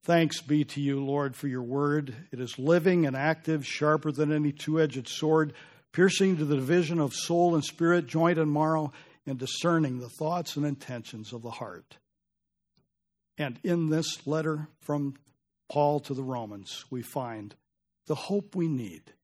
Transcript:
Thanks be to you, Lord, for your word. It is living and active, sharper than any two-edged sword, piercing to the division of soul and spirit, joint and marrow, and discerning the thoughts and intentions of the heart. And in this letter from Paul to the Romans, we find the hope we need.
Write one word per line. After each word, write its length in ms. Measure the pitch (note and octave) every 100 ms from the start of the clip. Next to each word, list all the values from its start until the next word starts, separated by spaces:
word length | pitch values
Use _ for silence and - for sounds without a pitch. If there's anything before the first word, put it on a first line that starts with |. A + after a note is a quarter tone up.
Thanks 380 | - E3+ D#3+ -
be 240 | - D3+
to 160 | C#3+ -
you, 240 | C#3 C#3
Lord, 300 | C#3 C#3+ C#3
for 140 | B2+ C#3+
your 140 | B2+
word. 520 | A#2+ C3+ C#3+ D3 C#3 A2+ F3+
It 100 | B2
is 180 | B2 -
living 480 | C3+ F3 F3 F3+ D3+
and 100 | C3
active, 500 | D3 D#3 - D#3 C3
sharper 460 | - D3+ D#3 D3+
than 200 | C#3+ D3+
any 200 | D3+ D3
two-edged 560 | C#3+ - D#3 D#3 C3+ A#2+
sword, 440 | - D#3 D#3 D3+ - - - _
piercing 440 | - F#3+ - F#3+ F3
to 80 |
the 120 | D3+ C#3+
division 440 | C3 F3 D#3 E3
of 120 | C#3+
soul 420 | - - E3+ F3
and 100 | E3
spirit, 420 | C#3+ - E3+ F3 C3+
joint 320 | D#3+ E3 E3
and 140 | D#3
marrow, 400 | D3 D#3 D#3+ D3 - - _ -
and 120 | C3
discerning 600 | C3 - E3+ E3 D3 B2
the 100 | B2
thoughts 480 | - D#3 F3 E3 -
and 80 |
intentions 680 | D3 C#3 - B2 A2+ A2 G#2+
of 100 | A#2+
the 80 | A#2
heart. 480 | A2 A2+ E2+ _ - _ _ _ _ _ _ _ _ _ _ _ _ _ -
And 220 | C#3+ A#2+
in 260 | - E3+ D#3+
this 360 | D#3 D#3 - -
letter 420 | D#3 D#3 D#3 D3+ _
from 360 | - D3 C#3+ C3+ _ _ _ _ _
Paul 300 | D3 D3 D3
to 140 | -
the 80 | C3
Romans, 640 | C3 B2+ A2 G#2 F#2+ - -
we 140 | B2+
find 520 | A#2 C#3+ B2 A2 G#2 - _ _ _ _ -
the 80 |
hope 400 | D3+ - G3+ G3+
we 140 | F#3+ E3
need. 440 | C3+ G#2+ D#2+ _ _